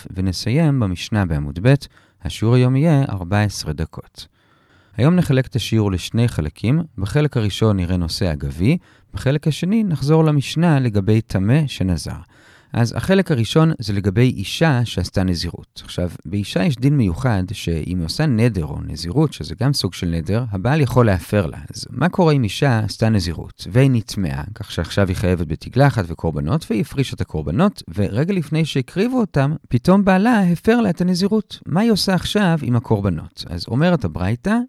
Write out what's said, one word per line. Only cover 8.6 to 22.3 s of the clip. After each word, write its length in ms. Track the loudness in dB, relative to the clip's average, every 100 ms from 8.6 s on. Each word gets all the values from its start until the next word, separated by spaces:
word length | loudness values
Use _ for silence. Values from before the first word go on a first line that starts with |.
| 0 0 -2 _ _
בחלק 340 | -6 -2 0 -2
השני 360 | -2 0 0
נחזור 400 | 0 -2 2 4
למשנה 560 | 4 2 0 0 2 2
לגבי 420 | 2 0 2 2
טמא 460 | 2 0 2 2 0
שנזר. 520 | -2 -2 -2 -4 -10 -14 _ _ -20 _
אז 200 | -2 0 -2
החלק 340 | 2 2 2
הראשון 400 | 0 2 4 4 2
זה 140 | -2
לגבי 400 | -2 0 4 2 2
אישה 480 | -6 0 2 2 0
שעשתה 380 | -2 -4 0
נזירות. 580 | 0 -2 -4 -10 -16 -20 -12
עכשיו, 240 | -6 -6 -6 -6
באישה 380 | -6 -4 0
יש 120 | 0 2
דין 220 | 2 4
מיוחד 460 | 2 2 0 0 -2
שאם 460 | -6 -4 -4 -2 -4
היא 80 | -4
עושה 200 | -2 0
נדר 400 | 2 2 2 -4
או 140 | -6 -8
נזירות, 480 | -8 -4 0 0
שזה 220 | -2 -10 -2
גם 140 | -2
סוג 200 | 0 -4
של 140 | -4 -2
נדר, 360 | -2 -2 -2 -2
הבעל 300 | -4 0 0
יכול 240 | 2 4 4
להפר 400 | 2 0 0 0
לה. 120 | -6 -14
אז 120 | -16 -12
מה 200 | -4 -2
קורה 240 | 2 2